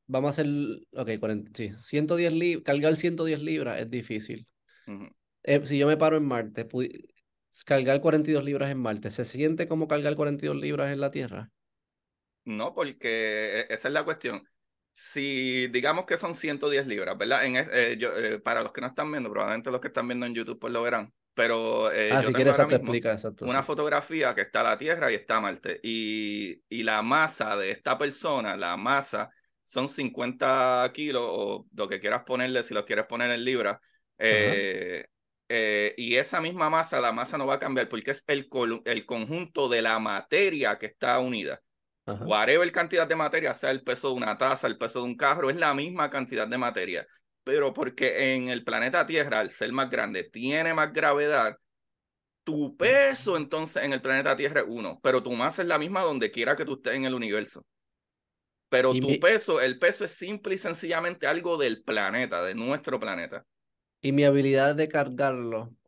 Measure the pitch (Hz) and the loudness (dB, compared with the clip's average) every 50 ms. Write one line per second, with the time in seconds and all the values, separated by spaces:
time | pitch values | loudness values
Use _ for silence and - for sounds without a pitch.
0 | _ - 131 131 139 147 143 160 147 143 147 143 143 - - - - _ - 127 | _ -4 0 0 0 2 0 0 0 0 0 0 -2 -2 -4 -8 -12 _ -8 -6
1 | 123 113 110 107 113 110 107 101 101 - - - 113 98 107 117 - - 143 147 | -4 -4 -4 -2 -2 -2 -2 -2 -4 -8 -10 -8 -8 -8 -8 -12 -8 -4 -2 0
2 | 151 151 170 170 175 170 160 165 175 175 165 - - 151 143 143 147 156 160 160 | 0 2 2 2 2 2 2 2 2 0 0 0 0 0 2 4 4 4 4 4
3 | 175 175 170 165 160 160 151 147 151 160 160 151 135 120 - - 117 117 123 123 | 2 0 0 0 0 -2 -2 -2 -2 -2 -2 -2 -2 -4 -4 -6 -6 -6 -6 -6
4 | - - 113 107 107 - 117 117 120 _ _ _ _ _ _ _ _ 107 101 98 | -6 -6 -6 -6 -6 -8 -12 -14 -14 _ _ _ _ _ _ _ _ -16 -14 -14
5 | 95 - - _ _ _ _ _ - - 143 143 147 131 147 139 139 147 156 151 | -16 -18 -20 _ _ _ _ _ 0 2 2 2 2 0 2 4 4 4 4 4
6 | 156 156 156 156 147 139 123 117 110 107 107 117 117 - - 127 131 - - - | 4 4 4 4 2 0 0 -2 -4 -4 -6 -8 -8 -4 -4 -4 -4 -4 -6 -12
7 | - - _ _ _ _ _ _ _ _ - - - - 143 135 127 131 135 139 | -18 -20 _ _ _ _ _ _ _ _ -20 -10 0 2 2 4 4 4 2 4
8 | 147 160 151 151 151 151 151 143 135 143 143 135 139 139 139 131 120 110 107 104 | 4 4 4 4 4 2 0 0 0 -2 -2 -2 -2 -2 -2 -2 -2 -2 -2 -4
9 | - 107 - - 117 - - 131 151 156 165 165 165 165 165 160 156 151 151 147 | -6 -6 -6 -6 -6 -6 -2 0 0 0 0 0 -2 -2 -2 -2 0 0 0 0
10 | 147 147 151 151 147 147 143 147 151 147 143 139 147 147 147 143 143 139 143 139 | 0 0 0 0 0 -2 -2 -2 -2 -4 -4 -2 -4 -4 -2 -2 -2 -2 -2 -2
11 | 139 139 143 143 127 - 95 101 117 - _ _ _ _ _ _ _ _ _ _ | -2 -2 -2 -4 -6 -6 -8 -10 -12 -14 _ _ _ _ _ _ _ _ _ _
12 | _ _ _ _ _ _ _ _ _ - 107 107 117 156 - - 160 139 135 - | _ _ _ _ _ _ _ _ _ -8 -6 -6 -6 -4 -4 -4 -4 -4 -6 -6
13 | - 117 113 113 110 107 107 107 107 104 101 110 120 - 110 107 - 135 143 156 | -4 -2 0 0 0 0 0 -2 -2 -2 -2 -2 -2 -4 -4 -4 -2 -2 0 0
14 | 151 160 156 - - 117 107 95 - _ _ _ _ _ _ _ _ _ - - | 0 -2 -4 -4 -6 -8 -8 -8 -12 _ _ _ _ _ _ _ _ _ -18 -16
15 | - - - 147 139 139 139 127 131 127 127 127 127 123 120 123 131 147 156 180 | -14 -10 -6 -6 -4 -2 -2 -2 -2 -2 0 -2 -2 0 0 2 2 2 2 0
16 | 185 - - - - 240 254 - - 151 143 139 147 147 143 135 139 131 104 104 | -2 -2 -2 -2 -2 -4 -6 -6 -4 -4 -4 -2 0 0 0 0 0 -2 -4 -4
17 | 92 104 98 101 101 117 135 107 135 131 123 131 156 - - 123 117 117 120 110 | -4 -4 -4 -2 0 0 2 2 2 2 2 0 0 2 2 2 2 2 0 -2
18 | 120 113 82 110 117 107 110 104 - 120 117 113 113 - - - - - - - | -2 -2 -2 -2 -2 -2 -2 -2 -2 -2 0 0 -2 -4 -6 -8 -8 -6 -6 -6
19 | 147 151 151 139 120 104 104 104 101 104 110 117 123 135 123 123 - 117 - 127 | -6 -4 -4 -6 -6 -4 -4 -2 -2 -2 -2 -4 -4 -4 -4 -4 -4 -6 -4 -4
20 | 120 120 123 123 123 120 117 113 113 113 117 113 - 120 120 117 117 120 120 110 | -4 -4 -4 -4 -6 -6 -6 -6 -6 -6 -8 -8 -6 -4 -2 -2 0 0 0 -2
21 | 104 - _ _ _ _ _ - 117 117 117 113 113 113 117 113 110 107 76 107 | -2 -6 _ _ _ _ _ 2 2 2 2 0 0 0 0 2 2 2 2 2
22 | 107 107 104 - 117 120 127 131 131 139 135 147 143 151 139 120 - 117 120 120 | 2 4 4 4 4 4 2 4 6 6 6 6 6 6 4 2 2 0 -2 0
23 | 117 113 107 107 - 110 98 - - 123 127 139 131 - 147 135 147 151 147 147 | 0 0 -2 -2 -4 -8 -8 -6 -4 0 0 0 0 0 -2 -2 0 2 2 0
24 | 147 - 160 160 139 123 110 101 101 - - 113 117 113 107 107 139 156 170 165 | 0 -2 -2 0 0 2 2 0 0 0 2 2 4 4 2 2 0 0 0 2
25 | 143 123 107 98 - - 110 113 104 98 90 - - - 82 - - 113 113 113 | 2 2 0 0 0 0 0 2 2 0 -4 -4 -6 -8 -6 -6 -6 -4 -4 -4
26 | 110 107 107 110 107 104 104 104 101 90 - - _ _ 110 117 113 110 110 107 | -2 -4 -4 -4 -4 -4 -6 -6 -6 -8 -10 -12 _ _ -8 -4 0 0 2 2
27 | 107 120 139 156 156 151 - - 110 107 101 101 95 95 104 - - 143 131 - | 2 2 2 2 2 0 -2 -4 -4 -2 -2 -2 -2 -2 -4 -4 -2 -2 -2 0
28 | 147 143 139 - - 160 143 127 110 101 - 98 90 85 90 92 107 123 139 139 | -2 -4 -4 -4 -4 -2 -2 -2 -2 -4 -4 -4 -4 -4 -4 -2 0 0 2 0
29 | 139 - - 107 107 - _ _ _ _ _ _ _ - - - 135 139 - 151 | 0 -2 -4 -6 -6 -8 _ _ _ _ _ _ _ -8 -4 -4 -4 -4 -4 -4
30 | 135 123 - - 120 123 127 - 131 131 135 131 127 127 127 123 127 127 - 147 | -6 -4 -4 -4 -4 -6 -2 0 2 2 4 4 4 4 4 2 2 0 -2 -4
31 | 151 147 131 123 120 104 85 107 101 101 104 101 - _ - 107 101 92 98 95 | -4 -4 -2 -2 -2 -2 -2 -2 -2 -4 -4 -6 -10 _ -8 -6 -4 -4 -4 -4
32 | 104 101 113 123 - - 127 123 127 131 127 123 117 - 107 104 104 - 110 104 | -2 -2 -2 -2 -2 -2 -2 -2 0 0 0 -2 -2 -2 -2 -4 -2 -2 -2 -2
33 | 110 - 120 117 123 120 120 117 123 127 127 120 104 101 107 - _ _ _ _ | -2 -2 -2 -2 0 0 0 0 0 0 0 0 0 -2 -2 -4 _ _ _ _
34 | _ _ _ - - 110 107 107 107 101 98 101 98 95 95 95 92 90 90 71 | _ _ _ 0 4 4 6 6 6 4 4 2 0 -2 -2 -4 -4 -6 -6 -8
35 | - - _ _ _ _ _ _ _ - 117 113 110 107 107 104 104 107 - - | -10 -12 _ _ _ _ _ _ _ -2 0 0 2 2 2 2 2 0 -2 -4
36 | 120 117 120 127 151 - 175 170 160 165 180 180 156 156 160 165 160 - - 131 | -2 0 2 2 2 2 -2 -2 -2 -2 -2 0 0 2 2 2 2 2 0 0
37 | 123 117 113 117 123 - 160 147 135 139 139 143 143 139 131 123 117 - 120 110 | 0 0 0 -2 -4 -4 -4 -2 -2 0 0 0 -2 -2 -2 -2 -2 -2 -4 -6
38 | - 135 139 - - - 143 139 135 - - 127 120 113 113 113 - 117 117 113 | -4 -4 -6 -4 -2 -2 -2 -2 -2 -4 -2 0 0 0 -2 -2 -2 -2 -4 -2
39 | - - 127 117 110 123 160 175 175 160 - 147 139 120 120 113 113 113 110 110 | -4 -4 -6 -6 -4 -4 -6 -6 -8 -6 -2 0 0 2 2 2 4 2 2 2
40 | 110 107 101 98 - - 143 185 202 190 160 143 127 104 107 - 110 107 - _ | 0 -2 -2 -4 -2 0 2 4 4 4 2 2 0 0 0 -2 -6 -10 -8 _
41 | 127 123 123 127 127 127 120 107 87 69 - - _ _ _ _ _ _ _ _ | 0 2 2 2 2 0 -2 -4 -4 -4 -6 -8 _ _ _ _ _ _ _ _
42 | _ 113 104 98 - - 107 107 110 120 147 170 180 175 - 175 170 156 180 170 | _ -8 -8 -6 -2 2 2 4 6 6 6 6 4 2 2 0 -2 0 2 2
43 | 160 165 160 160 151 143 - 160 156 131 120 - - 139 135 131 - 127 120 - | 2 2 2 0 0 0 0 0 0 -2 -2 -2 0 0 -2 0 -2 -4 -4 -2
44 | - 135 127 123 117 107 107 - 131 135 131 - - 120 104 - 117 113 - 127 | -2 -2 -2 0 0 -2 0 2 2 2 2 2 0 -2 -2 -2 -4 -4 -4 -4
45 | 120 123 117 123 147 139 151 175 147 131 147 175 165 147 139 139 147 175 180 180 | -4 -4 -2 2 2 2 4 4 2 0 2 2 2 2 2 0 -2 -4 -2 -2
46 | 185 135 143 139 127 - 123 110 107 110 123 127 123 120 - 120 90 95 87 76 | -2 -2 -2 -4 -6 -4 -2 -2 -2 -2 -2 -2 -2 -2 -2 -2 -2 -2 -4 -6
47 | - - _ _ _ _ _ _ _ 131 139 151 143 131 110 - - 127 123 - | -6 -8 _ _ _ _ _ _ _ 0 2 2 2 2 0 -2 -4 -4 -2 0
48 | 139 123 80 107 135 131 131 127 127 127 123 117 - 117 113 110 120 131 170 175 | 0 0 2 2 2 2 0 0 -2 -2 -4 -4 -2 -2 0 0 0 2 2 0
49 | - 160 160 151 143 139 110 110 104 92 - - 110 117 123 135 131 127 - 117 | 0 2 0 0 0 2 2 0 0 -2 -4 -4 -4 -2 -2 -2 -2 0 -2 -2
50 | 110 107 98 90 - - - 113 120 135 147 160 165 165 160 156 151 147 - 151 | -2 -2 -4 -6 -6 -8 -8 -6 -2 -2 0 0 0 0 0 0 0 0 0 2
51 | 147 147 143 147 147 147 151 127 113 107 - - _ _ _ _ _ _ _ _ | 2 4 4 4 2 2 4 4 2 2 -2 -6 _ _ _ _ _ _ _ _
52 | _ _ _ _ _ _ _ _ _ 160 151 151 143 135 - - 180 240 262 277 | _ _ _ _ _ _ _ _ _ -4 -2 -2 -2 -4 -2 2 4 6 6 6
53 | 277 269 262 - - 196 175 156 147 135 160 156 160 156 - - - 139 135 127 | 6 6 2 0 0 0 0 0 0 -2 -2 -4 -4 -4 -2 -2 0 0 0 0
54 | - 131 135 135 139 143 135 - 139 147 156 139 - - 117 120 104 87 - - | 0 2 2 2 4 2 2 2 0 0 2 0 0 0 -4 -6 -6 -8 -8 0
55 | - 135 127 127 - 127 123 117 127 160 160 190 180 170 160 151 151 180 202 190 | 2 2 2 2 2 -2 -2 -2 -2 0 -2 -2 0 0 0 0 0 -2 -2 0
56 | 185 160 143 123 113 104 - 117 117 131 143 139 156 147 135 135 - 117 123 135 | 0 0 0 0 -2 -2 0 0 0 0 0 0 -2 -4 -6 -6 -4 -4 -2 -2
57 | 131 131 127 123 113 104 104 107 101 - - - - _ _ _ _ _ _ _ | -2 -2 -2 -2 -2 -2 -2 -2 -2 -6 -10 -18 -20 _ _ _ _ _ _ _
58 | _ _ _ _ _ _ _ _ _ _ _ _ _ _ 131 127 123 131 127 127 | _ _ _ _ _ _ _ _ _ _ _ _ _ _ 4 4 6 6 4 4
59 | 131 135 147 - 170 185 220 214 - - 160 131 131 131 127 - 175 185 202 - | 2 2 2 4 6 4 4 4 2 0 2 2 2 2 2 2 2 2 2 0
60 | 196 165 - - 175 185 214 202 - 202 190 190 - 170 165 - 165 165 170 165 | -4 -8 -8 -10 -8 -8 -8 -6 -6 -6 -6 -4 -4 -6 -8 -6 -4 -2 -2 -2
61 | 170 175 170 - 151 139 156 170 175 175 170 151 139 117 110 - - - 110 107 | -2 -2 -4 -2 -2 0 0 0 0 0 0 2 2 0 0 -2 -4 -4 -2 0
62 | 101 95 107 123 127 - 95 85 90 92 98 110 117 127 143 147 - 147 135 113 | 0 0 0 -2 -2 -2 -2 -2 -2 -2 -4 -4 -4 -2 -4 -4 -4 -4 -4 -4
63 | 110 104 95 85 80 - 117 - - _ _ _ _ _ _ _ _ _ _ _ | -4 -4 -6 -6 -6 -8 -10 -14 -14 _ _ _ _ _ _ _ _ _ _ _
64 | - 139 139 143 143 143 139 143 135 135 135 131 139 143 147 151 156 151 160 147 | -2 2 4 6 6 6 6 6 4 4 4 4 4 4 4 2 0 0 0 0
65 | 139 131 127 135 139 135 131 123 120 117 113 110 113 117 - _ _ | 0 0 -2 0 0 0 0 -2 -4 -4 -4 -6 -6 -10 -14 _ _